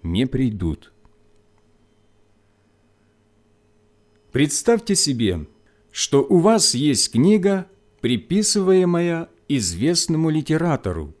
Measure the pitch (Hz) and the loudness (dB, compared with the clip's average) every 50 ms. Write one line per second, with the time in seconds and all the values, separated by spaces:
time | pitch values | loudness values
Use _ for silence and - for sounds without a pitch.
0 | - 85 85 95 127 127 - 123 131 123 110 95 92 82 76 - - _ _ _ | -6 -4 -2 -2 -2 -2 -2 -2 -2 -2 -2 -2 -4 -4 -4 -6 -12 _ _ _
1 | _ _ _ _ _ _ _ _ _ _ _ _ _ _ _ _ _ _ _ _ | _ _ _ _ _ _ _ _ _ _ _ _ _ _ _ _ _ _ _ _
2 | _ _ _ _ _ _ _ _ _ _ _ _ _ _ _ _ _ _ _ _ | _ _ _ _ _ _ _ _ _ _ _ _ _ _ _ _ _ _ _ _
3 | _ _ _ _ _ _ _ _ _ _ _ _ _ _ _ _ _ _ _ _ | _ _ _ _ _ _ _ _ _ _ _ _ _ _ _ _ _ _ _ _
4 | _ _ _ _ _ _ - 127 147 151 - - - - 233 220 220 - 196 - | _ _ _ _ _ _ 0 0 0 0 0 -2 0 0 0 0 0 -2 -2 0
5 | - 147 135 117 117 98 90 82 76 - _ _ _ _ _ _ _ _ _ - | 0 -2 -2 0 -2 -2 -2 -4 -8 -12 _ _ _ _ _ _ _ _ _ -8
6 | - - - 139 139 - 196 175 165 214 226 214 - - - 123 143 151 135 107 | -6 0 2 2 2 4 2 4 4 4 2 4 2 0 0 0 0 0 0 0
7 | - - - 117 135 190 214 214 175 202 196 190 175 - - _ _ _ _ _ | -2 -2 0 2 4 4 4 4 2 0 0 -2 -4 -10 -18 _ _ _ _ _
8 | - 120 123 113 - - 170 202 214 - - 208 190 185 190 185 185 180 175 170 | -4 -2 -2 -2 -4 -2 -2 -2 0 0 0 0 2 4 4 4 4 2 0 0
9 | 170 175 170 165 170 - _ _ _ _ 143 131 107 87 87 82 110 160 175 165 | 0 -2 -2 -4 -6 -10 _ _ _ _ -2 -2 -2 -2 -4 -2 -2 0 0 0
10 | - - 165 156 160 160 156 156 147 - 156 156 165 175 151 127 - 101 87 82 | -2 -2 -2 0 0 0 0 -2 -2 -2 -2 -2 0 -2 -2 -2 -4 -6 -6 -6
11 | 78 73 73 _ | -8 -12 -14 _